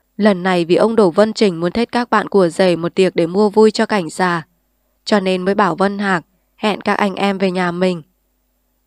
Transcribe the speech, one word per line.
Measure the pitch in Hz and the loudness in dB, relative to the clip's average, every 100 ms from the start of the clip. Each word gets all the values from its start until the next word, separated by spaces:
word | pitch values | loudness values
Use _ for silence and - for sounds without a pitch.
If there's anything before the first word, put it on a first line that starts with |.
| _ - | _ 0
Lần | 208 185 | 0 2
này | 185 180 165 | 0 0 2
vì | 180 | 2
ông | 220 233 | 2 4
Đồ | 190 | 2
Vân | 156 220 | 4 0
Trình | 220 214 165 | 2 0 0
muốn | 175 | -4
thết | 226 233 | -2 -2
các | 240 240 | -4 -2
bạn | 214 - | -2 0
của | 202 175 | 2 2
rể | 160 190 165 | 2 0 2
một | 170 - | -2 0
tiệc | 185 175 | 0 0
để | 165 | -2
mua | 185 214 | 0 2
vui | 208 220 | 4 2
cho | - 220 | 2 -2
cảnh | 214 156 | -2 -4
già, | - 185 170 - _ _ _ _ _ - | -4 -4 -4 -8 _ _ _ _ _ -2
cho | 214 | 0
nên | 185 185 185 | 0 -2 -2
mới | 202 | 0
bảo | 190 165 | 0 0
Vân | 196 202 | -2 -2
Hạc | 202 180 - _ _ _ | -2 -4 -6 _ _ _
hẹn | 214 190 | -4 -4
các | - | -4
anh | 202 202 180 | -2 -2 -2
em | 196 190 | -4 -2
về | 190 | -2
nhà | 180 180 | -2 -4
mình. | 175 185 170 - _ _ _ _ _ _ _ | -2 -2 -4 -10 _ _ _ _ _ _ _